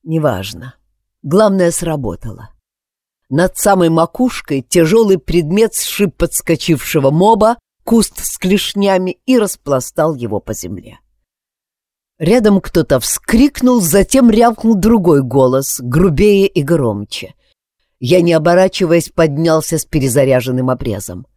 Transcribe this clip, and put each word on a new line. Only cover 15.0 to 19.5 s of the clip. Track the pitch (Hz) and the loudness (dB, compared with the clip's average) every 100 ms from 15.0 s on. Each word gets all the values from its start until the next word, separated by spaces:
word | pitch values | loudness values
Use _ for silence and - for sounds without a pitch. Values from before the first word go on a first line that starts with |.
| 170 143 | 4 2
голос, | 131 135 127 131 139 - | 2 2 2 0 -4 -8
грубее | 123 139 185 139 208 202 196 | -4 0 2 2 2 4 2
и | - | -2
громче. | 139 165 120 101 104 - 95 _ _ _ _ _ _ _ | 0 0 0 -4 -10 -14 -16 _ _ _ _ _ _ _
Я, | 123 180 | 0 2
не | 170 | 2
оборачиваясь, | 160 160 175 190 - 170 170 - | 2 2 2 2 0 0 0 0
поднялся | - 165 143 165 | -2 -2 0 0